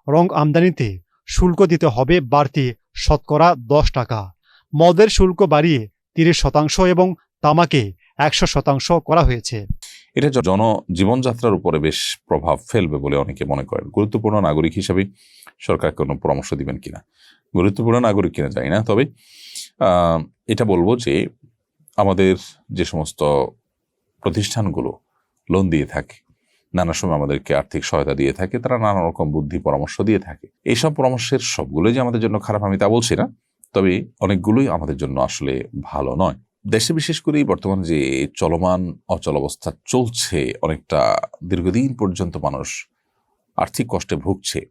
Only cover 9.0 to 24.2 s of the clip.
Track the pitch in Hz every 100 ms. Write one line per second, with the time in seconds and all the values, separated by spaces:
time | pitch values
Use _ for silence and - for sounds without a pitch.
9 | - 160 131 120 - 113 98 - - -
10 | _ - 143 127 92 98 110 107 - 87
11 | 98 127 127 117 120 95 85 78 78 -
12 | - - - 78 78 69 - 117 85 73
13 | 69 71 69 69 69 69 - - - -
14 | 110 123 110 107 85 76 82 98 92 90
15 | 98 - _ _ - - - 82 80 -
16 | 71 69 73 69 - 69 67 67 - -
17 | - _ _ _ _ - 95 98 117 120
18 | 117 101 90 82 69 64 65 95 113 104
19 | - - _ - - - - - 104 90
20 | 85 82 78 _ - 110 113 90 90 123
21 | 117 71 - _ _ _ _ _ _ -
22 | 98 92 95 95 - - - 95 85 80
23 | 78 - 73 71 62 - _ _ _ _
24 | _ _